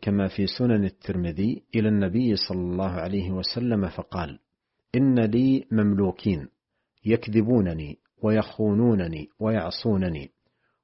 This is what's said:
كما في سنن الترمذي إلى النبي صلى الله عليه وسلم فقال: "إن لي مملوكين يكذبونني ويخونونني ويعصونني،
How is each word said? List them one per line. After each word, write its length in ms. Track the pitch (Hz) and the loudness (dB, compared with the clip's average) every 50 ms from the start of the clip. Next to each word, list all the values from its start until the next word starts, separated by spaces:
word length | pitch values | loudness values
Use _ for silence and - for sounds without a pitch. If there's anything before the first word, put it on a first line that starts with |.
كما 260 | - 107 101 101 98 95 | -4 0 0 2 0 0
في 200 | - - 98 95 | 0 -2 -2 -2
سنن 360 | - - 127 123 117 104 101 | -2 0 2 2 2 2 2
الترمذي 800 | 92 - _ - - 95 92 87 85 78 78 98 113 131 - - _ - | 0 -2 _ -8 -6 -4 -4 -4 -4 -2 -2 -2 -2 -2 -4 -6 _ -2
إلى 140 | 117 107 107 | 0 2 2
النبي 460 | 107 104 101 92 90 117 127 120 104 | 2 2 2 0 0 0 2 2 0
صلى 260 | 95 - - 92 92 | 0 -2 -4 -4 -4
الله 300 | 90 87 90 90 95 95 | -4 -4 -2 -2 -2 -2
عليه 400 | 90 90 82 90 98 101 92 92 | -4 -4 -4 -4 -4 -4 -2 -2
وسلم 560 | 95 92 90 - - 120 120 123 117 104 95 85 | -4 -4 -6 -6 -4 -4 -2 0 0 0 0 -2
فقال: 520 | - - 87 - - 92 85 73 62 - _ _ _ _ _ _ _ _ _ _ - | -4 -8 -12 -10 -8 -8 -8 -8 -10 -14 _ _ _ _ _ _ _ _ _ _ 0
"إن 240 | 123 135 135 131 123 | 2 2 4 4 4
لي 460 | 113 107 107 120 127 131 135 131 - - | 2 2 2 2 4 4 2 2 0 0
مملوكين 760 | 113 110 104 104 101 98 101 92 90 - - 107 92 76 67 - _ _ _ _ _ _ _ _ _ _ - | 0 2 2 4 2 2 2 0 -2 -2 -2 -2 -2 -2 -4 -8 _ _ _ _ _ _ _ _ _ _ 0
يكذبونني 920 | 104 113 117 - 107 104 113 107 113 127 117 98 87 82 80 76 73 76 - _ _ _ _ - | 0 0 0 0 0 2 2 2 4 4 2 2 2 -2 -4 -8 -10 -12 -16 _ _ _ _ -2
ويخونونني 1080 | 107 110 107 104 - - - 110 107 101 104 120 120 113 98 87 82 80 - - - _ _ | 0 2 2 0 -2 -4 -2 0 2 2 4 4 4 4 2 0 -2 -6 -8 -10 -14 _ _
ويعصونني، 920 | 107 107 113 107 82 85 87 - - 120 104 95 95 90 80 73 69 - - _ _ _ _ _ _ _ _ _ | -2 -2 0 0 -2 -4 -6 -4 -2 0 0 2 0 0 -2 -6 -8 -12 -18 _ _ _ _ _ _ _ _ _